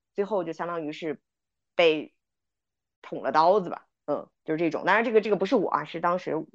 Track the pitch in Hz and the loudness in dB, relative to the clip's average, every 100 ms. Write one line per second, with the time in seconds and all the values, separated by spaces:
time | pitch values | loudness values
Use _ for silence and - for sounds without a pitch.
0 | _ - 196 208 165 160 170 170 151 156 | _ -6 -4 -4 -4 -6 -6 -6 -8 -6
1 | 160 - _ _ _ _ _ - 170 156 | -8 -8 _ _ _ _ _ 4 4 4
2 | 113 _ _ _ _ _ _ _ _ _ | -2 _ _ _ _ _ _ _ _ _
3 | - 151 113 156 165 208 170 - - _ | -12 -6 0 4 6 4 0 -8 -14 _
4 | - 131 - _ - 156 170 143 175 208 | -6 -6 -6 _ -6 -2 0 0 2 2
5 | 233 220 214 190 190 247 165 147 151 165 | 2 2 2 0 2 0 2 -2 -4 -4
6 | 175 180 156 151 - | -2 -2 -4 -6 -8